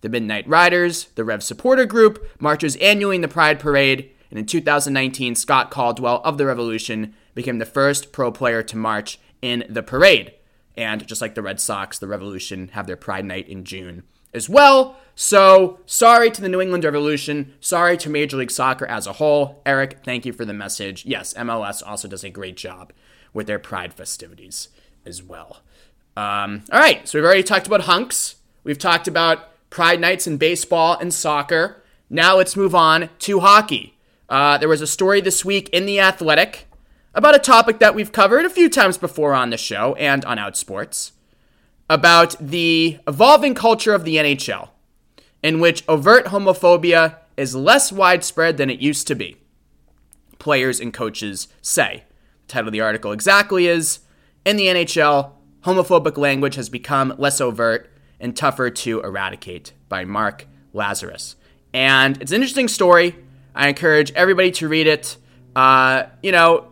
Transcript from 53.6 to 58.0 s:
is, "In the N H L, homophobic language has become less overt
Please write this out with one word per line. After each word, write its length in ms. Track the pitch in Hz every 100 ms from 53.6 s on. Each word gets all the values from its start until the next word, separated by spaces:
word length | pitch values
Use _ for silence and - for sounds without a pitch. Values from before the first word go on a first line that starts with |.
| 175
is, 340 | 170 160 - _ _ _ _
"In 120 | 190 208
the 120 | 190
N 80 | 180
H 200 | 165 165
L, 400 | 147 143 139 _ _ _
homophobic 520 | 175 185 180 175 151 143
language 380 | 143 135 139
has 140 | 135 113
become 460 | 120 - 143 135 127
less 220 | 139 139
overt 500 | 127 107 117 113 - _